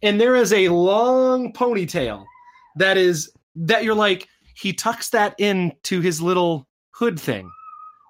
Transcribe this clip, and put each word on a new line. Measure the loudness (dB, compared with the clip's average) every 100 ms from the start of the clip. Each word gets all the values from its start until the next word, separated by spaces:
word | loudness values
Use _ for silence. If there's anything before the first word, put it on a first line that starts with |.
And | 0 2
there | 4 4
is | 4
a | 4 4
long | 4 2 2 2 2 2 0 -4
ponytail | -4 -2 -2 -4 -4 -6 -8 -16 _ -20 _ _ -2
that | 2 4
is, | 2 0 -8 _ _ -8
that | -2 0
you're | 2 2
like, | 0 0 -6 _ _ -8
he | -8
tucks | -4 -4 -6 -2
that | 0 0 0
into | -2 0 -2 -4 -4 -2
his | -2 -2
little | 0 0 0 -2 -8 _ _
hood | -4 -4 -2
thing. | -6 -6 -10 -20 -20 -20 -20 -20